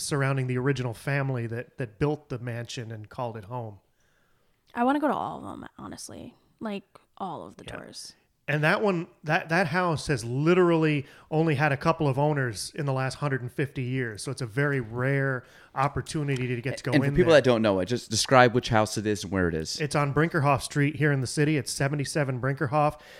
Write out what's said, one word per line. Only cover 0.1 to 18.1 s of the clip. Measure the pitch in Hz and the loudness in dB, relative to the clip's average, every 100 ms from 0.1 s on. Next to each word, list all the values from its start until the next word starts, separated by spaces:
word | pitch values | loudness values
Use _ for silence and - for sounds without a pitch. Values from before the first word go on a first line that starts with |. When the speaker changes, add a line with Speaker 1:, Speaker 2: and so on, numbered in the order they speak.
| 147 135 135 127 | 0 0 0 -2
Speaker 1:
the | 127 | 0
original | 131 131 123 | 0 0 -4
family | 110 - 139 139 127 117 | -6 -4 -2 -2 -4 -4
that, | 117 - - | -8 -10 -10
that | 123 - | -10 -2
built | 147 147 - | 0 0 -6
the | 123 | -10
mansion | 123 117 117 - 113 | -8 -8 -8 -10 -10
and | 113 107 | -12 -12
called | - 120 110 | -8 -8 -8
it | 98 | -10
home. | 127 113 98 _ _ _ _ _ _ _ _ _ - | -10 -10 -14 _ _ _ _ _ _ _ _ _ -2
Speaker 2:
I | |
wanna | 247 285 | 0 2
go | 285 | 0
to | |
all | 214 98 - | -2 -4 -8
of | |
them, | 98 - - - | -12 -14 -16 -16
honestly. | - - - - - - _ - | -16 -14 -16 -16 -18 -20 _ -12
Like, | 220 202 - - _ - | -8 -8 -12 -20 _ -12
all | 190 143 87 | -10 -10 -14
of | - | -16
the | - | -14
Speaker 1:
Yeah. | - | -14
Speaker 2:
tours. | - - - - _ _ - | -14 -16 -18 -20 _ _ -4
Speaker 1:
And | 147 | 0
that | 151 208 | 2 2
one, | 214 175 175 _ | 2 0 -4 _
that, | 151 170 - | -2 -2 0
that | 165 170 | 0 0
house | 180 180 151 - | 0 0 0 -2
has | 135 117 | -2 -2
literally | 123 156 180 175 165 156 147 - - - | 0 4 6 6 6 4 2 -4 -12 -2
only | 156 165 135 | 0 2 2
had | 151 | 2
a | 135 | 2
couple | 165 160 147 | 2 2 2
of | 127 | 2
owners | 147 147 127 101 - - | 2 0 -2 -4 -8 -6
in | 143 | -2
the | |
last | 135 131 - | -2 -2 -4
hundred | 147 131 | -2 -2
and | 120 | -4
fifty | - 135 - | -4 -4 -4
years. | 123 131 120 104 | -4 -2 -4 -6
So | - | -8
it's | 127 | -6
a | 123 | -4
very | 104 143 139 | 0 0 0
rare | 110 120 127 139 135 131 - - - | -2 -2 0 2 0 -2 -8 -20 -8
opportunity | 139 139 139 - 160 143 131 127 | -2 -2 -2 -4 -4 -2 -2 -2
to | 120 | -2
get | 131 - | -4 -4
to | |
go | - | 0
Speaker 3:
And | 139 | 2
for | 139 | 2
Speaker 1:
in | 143 | 4
Speaker 3:
people | 170 | 6
Speaker 1:
there. | 151 | 8
Speaker 3:
that | 123 | 8
don't | 117 | 4
know | 110 95 | 4 2
it, | 92 | 0
just | 120 - | -2 -2